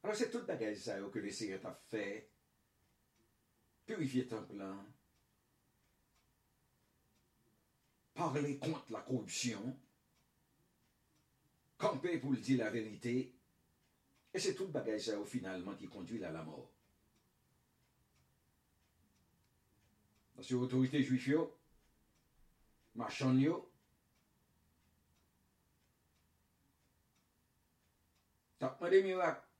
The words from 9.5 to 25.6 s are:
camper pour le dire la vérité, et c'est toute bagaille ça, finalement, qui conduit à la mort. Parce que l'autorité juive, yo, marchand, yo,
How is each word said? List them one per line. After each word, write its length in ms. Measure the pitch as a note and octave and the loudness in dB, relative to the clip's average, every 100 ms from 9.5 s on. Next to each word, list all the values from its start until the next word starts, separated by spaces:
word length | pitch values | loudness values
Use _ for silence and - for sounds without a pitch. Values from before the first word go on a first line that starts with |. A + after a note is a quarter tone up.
| G2+ A#2 - - _ _ _ _ _ _ _ _ _ _ _ _ _ _ _ _ _ _ _ | -2 -6 -8 -14 _ _ _ _ _ _ _ _ _ _ _ _ _ _ _ _ _ _ _
camper 420 | - C3+ F3 D#3+ | 2 2 0 0
pour 120 | C3 | 2
le 60 | A#2+ | 0
dire 220 | G#2 B2+ | 4 2
la 100 | G#2+ | 4
vérité, 680 | A#2 G#2+ G#2 A#2+ B2+ C3 - _ _ _ _ _ _ _ _ _ | 0 -4 -6 0 0 -2 -10 _ _ _ _ _ _ _ _ _
et 60 | - | -2
c'est 160 | - - | -2 -2
toute 160 | F#3+ | -4
bagaille 300 | C#3 A2 G#2+ | -4 -2 -2
ça, 220 | A2+ G#2 G#2 | -2 -4 -2
finalement, 500 | B2 F#2+ F#2 F2+ G2 | -4 -4 -6 -8 -10
qui 120 | F#2+ | -12
conduit 360 | G2+ E2+ A2+ | -12 -8 -6
à 80 | F2 | -6
la 120 | D#2+ | -6
mort. 280 | D#2 D2+ - _ _ _ _ _ _ _ _ _ _ _ _ _ _ _ _ _ _ _ _ _ _ _ _ _ _ _ _ _ _ _ _ _ _ _ _ - | -8 -12 -16 _ _ _ _ _ _ _ _ _ _ _ _ _ _ _ _ _ _ _ _ _ _ _ _ _ _ _ _ _ _ _ _ _ _ _ _ -16
Parce 120 | - | 0
que 60 | B2 | 2
l'autorité 460 | B2+ C3 C3 D3 | 4 4 4 4
juive, 260 | B2 B2+ C3 | 4 4 4
yo, 280 | D3+ D3+ - _ - _ _ _ _ _ _ - _ _ _ _ A2+ | 2 2 -6 _ -20 _ _ _ _ _ _ -20 _ _ _ _ -6
marchand, 420 | A#2 - C3 C3 | -6 0 6 8
yo, 340 | C#3+ F3 - _ _ _ _ _ _ _ _ _ _ _ _ _ _ _ _ _ _ _ | 6 4 -4 _ _ _ _ _ _ _ _ _ _ _ _ _ _ _ _ _ _ _